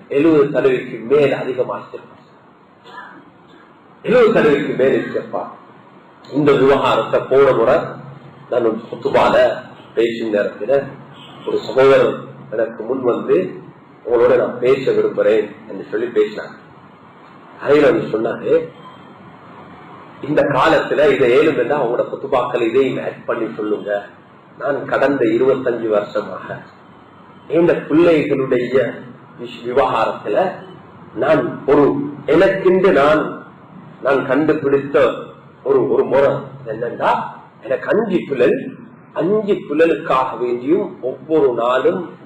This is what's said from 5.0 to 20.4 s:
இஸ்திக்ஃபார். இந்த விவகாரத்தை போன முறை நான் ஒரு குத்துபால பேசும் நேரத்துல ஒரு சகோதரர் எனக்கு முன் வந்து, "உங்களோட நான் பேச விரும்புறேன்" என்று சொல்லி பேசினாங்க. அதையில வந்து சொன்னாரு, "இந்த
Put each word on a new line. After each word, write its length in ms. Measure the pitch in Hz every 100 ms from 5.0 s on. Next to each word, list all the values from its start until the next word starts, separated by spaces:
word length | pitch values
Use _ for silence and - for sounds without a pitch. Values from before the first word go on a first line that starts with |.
| -
இஸ்திக்ஃபார். 500 | 113 - 95 - - - - - - - - -
இந்த 200 | 139 143
விவகாரத்தை 680 | 131 135 - 127 113 110 127
போன 320 | - 135 135
முறை 240 | 113 113 156 - - - - - - -
நான் 140 | 120
ஒரு 160 | 113 110 -
குத்துபால 760 | 120 - 123 104 120 120 - - - -
பேசும் 400 | 110 117 113 113
நேரத்துல 520 | 104 98 - 107 139 - - - - - - -
ஒரு 120 | -
சகோதரர் 600 | - 131 135 131 113 - - - -
எனக்கு 340 | 113 110 -
முன் 180 | 110 135
வந்து, 500 | 123 107 127 160 - - - - - - 107
"உங்களோட 320 | 120 127 123
நான் 200 | 107 -
பேச 320 | 123 135 123
விரும்புறேன்" 680 | 107 104 104 101 110 107 - -
என்று 180 | 95 -
சொல்லி 160 | 107 120
பேசினாங்க. 500 | 208 214 202 - - - - - - - - - - - - 131
அதையில 140 | 147
வந்து 260 | 139 110 104
சொன்னாரு, 600 | 110 117 113 113 160 - - - - - - - - - - - - - - - -
"இந்த 180 | 139 147